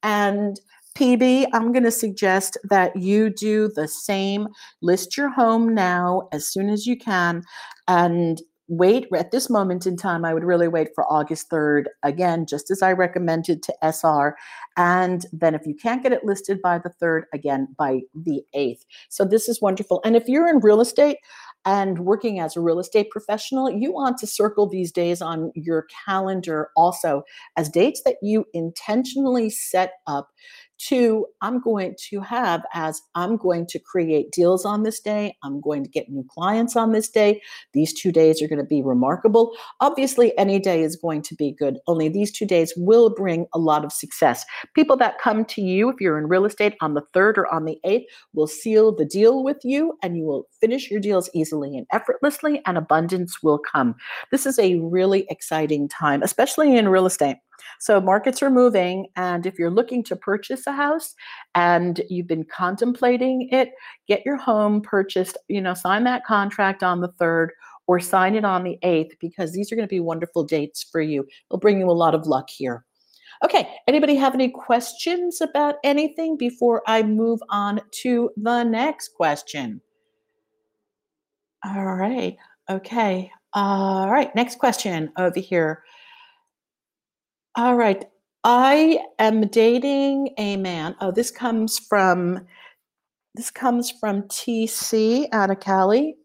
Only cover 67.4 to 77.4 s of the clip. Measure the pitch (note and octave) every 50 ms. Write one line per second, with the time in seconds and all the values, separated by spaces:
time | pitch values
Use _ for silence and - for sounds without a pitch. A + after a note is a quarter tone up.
67.4 | E3 E3+ - _ - - - - _ - F3+ F3 F3 - - F#3+ F#3 F#3+ G#3 A3
68.4 | G#3+ G3+ F#3+ F3+ F#3 F3+ E3+ - - F#3 F3 D#3+ D#3 D#3+ - _ - E3+ - -
69.4 | F#3 D#3+ E3 F#3 G#3 G3+ A3+ A3+ A3 G3 G3+ F#3 E3+ E3 E3 D#3+ F3 E3+ _ E3+
70.4 | D#3 - - D#3 D3 D3 _ - - _ _ E3 D#3 D#3 D3+ C#3 C#3 C#3 - -
71.4 | _ _ - F#3+ F3+ G#3 G3+ G3 F#3 F3+ E3+ E3+ E3+ E3 D3+ D#3+ D#3 D#3+ C#3+ C3
72.4 | B2+ - - - C#3 B2+ A#2+ A#2+ _ _ _ _ _ _ _ _ _ - - -
73.4 | - E4+ - - A#3+ - - - _ - C4+ D4+ D4 D4 D4 C4+ C4+ C4+ B3+ C4
74.4 | C4 B3+ B3+ - - - A#3+ A#3+ B3 - - - - E4 F4 F4+ F4 F4 E4+ -
75.4 | D#4+ D#4 - C#4 D4 D4 C#4+ D4 - C#4 C#4+ D4 D4+ D4+ D4+ - E4 D#4+ D#4+ C#4+
76.4 | B3 A#3+ A#3+ - B3 A#3+ A#3 A3 - - A3 A3 A3 G#3+ G#3+ A3 A3+ A3+ A#3 A3+